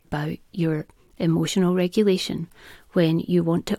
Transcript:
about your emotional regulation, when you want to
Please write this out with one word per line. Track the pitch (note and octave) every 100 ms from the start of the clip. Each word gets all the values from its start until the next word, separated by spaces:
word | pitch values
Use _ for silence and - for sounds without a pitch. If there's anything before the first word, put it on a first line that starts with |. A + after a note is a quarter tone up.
| _
about | D3 D3+ - _
your | G3+ D#3+ D#3 - _ _ -
emotional | E3+ E3 D#3+ G3 F3+
regulation, | F3+ F3+ A3 G3+ F#3 - F3+ E3+ - - - _
when | F3+ E3 E3
you | - F3
want | E3 F3
to | -